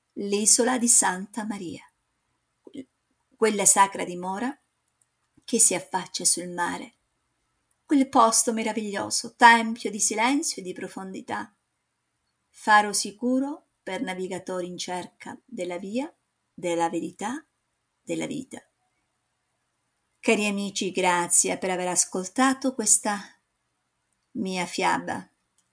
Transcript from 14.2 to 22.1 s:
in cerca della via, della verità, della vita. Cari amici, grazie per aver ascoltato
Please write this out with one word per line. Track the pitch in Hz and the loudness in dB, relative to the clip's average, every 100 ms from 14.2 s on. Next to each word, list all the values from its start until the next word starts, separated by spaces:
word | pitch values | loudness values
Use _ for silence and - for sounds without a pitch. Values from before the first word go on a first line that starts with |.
| 185 180 180 185 180 | -6 -6 -6 -6 -6
in | 175 | -8
cerca | - 180 - _ - - | -8 -8 -10 _ -16 -16
della | _ 208 175 175 | _ -8 -8 -8
via, | 196 240 320 - _ _ _ | -6 -6 -6 -10 _ _ _
della | - 175 170 165 | -8 -4 0 0
verità, | 170 180 - 202 294 - _ _ _ _ _ | -2 -6 -8 -8 -8 -12 _ _ _ _ _
della | - 160 160 | -8 -6 -6
vita. | 147 - - - _ _ _ _ _ _ _ _ _ _ _ _ _ _ _ | -8 -12 -16 -20 _ _ _ _ _ _ _ _ _ _ _ _ _ _ _
Cari | - 208 208 | 0 2 0
amici, | 202 202 - 190 | -2 -4 -4 -4
grazie | 185 185 175 175 - 185 180 | 0 2 2 2 2 2 -2
per | 190 | -4
aver | 180 180 | -2 -2
ascoltato | 175 - | -2 -2